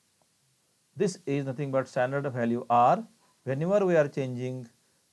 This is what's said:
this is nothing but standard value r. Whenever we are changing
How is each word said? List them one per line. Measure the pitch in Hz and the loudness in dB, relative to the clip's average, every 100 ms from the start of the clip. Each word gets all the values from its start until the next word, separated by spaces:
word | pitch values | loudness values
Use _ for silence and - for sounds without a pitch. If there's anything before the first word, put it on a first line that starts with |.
| _ _ _ _ _ _ _ _ _ 139 | _ _ _ _ _ _ _ _ _ -4
this | 190 - - | -4 -2 -4
is | 139 135 | -4 -4
nothing | 127 139 | -6 -2
but | 135 131 | -2 -2
standard | 135 123 139 139 | -2 -2 -2 -4
value | 123 117 120 - | -2 -2 -2 2
r. | 120 123 185 226 _ _ _ | 4 6 4 -2 _ _ _
Whenever | - 135 170 208 190 | -8 -4 0 2 4
we | 165 | 4
are | 143 | 2
changing | 147 131 123 127 127 120 _ _ _ _ | -2 -6 -6 -8 -8 -14 _ _ _ _